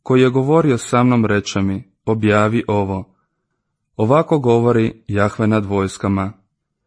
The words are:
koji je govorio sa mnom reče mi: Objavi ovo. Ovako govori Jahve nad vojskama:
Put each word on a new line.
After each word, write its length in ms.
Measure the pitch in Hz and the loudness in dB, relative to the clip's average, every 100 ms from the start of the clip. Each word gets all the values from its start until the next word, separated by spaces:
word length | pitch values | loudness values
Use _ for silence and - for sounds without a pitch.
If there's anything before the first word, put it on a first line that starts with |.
koji 180 | - 127 | 0 2
je 80 | 127 | 2
govorio 480 | 131 135 160 156 117 | 2 0 2 2 0
sa 260 | - 123 | 0 0
mnom 220 | 123 120 104 | 2 2 2
reče 360 | 104 - 101 | 0 -2 -4
mi: 300 | 98 95 - _ - | -2 -4 -10 _ -6
Objavi 580 | 110 107 104 107 117 - | -2 2 2 2 -2 -2
ovo. 480 | 104 98 95 - _ _ _ _ _ _ _ _ - | -2 -4 -6 -10 _ _ _ _ _ _ _ _ -4
Ovako 440 | 110 147 165 156 | 0 2 2 0
govori 640 | 123 117 120 113 113 - - | 2 2 2 2 0 -4 -6
Jahve 400 | 101 104 - 107 | -2 -2 0 0
nad 180 | 110 98 | 0 0
vojskama: 680 | 101 98 - 98 95 95 - _ _ _ _ | -2 -4 -4 -4 -2 -4 -10 _ _ _ _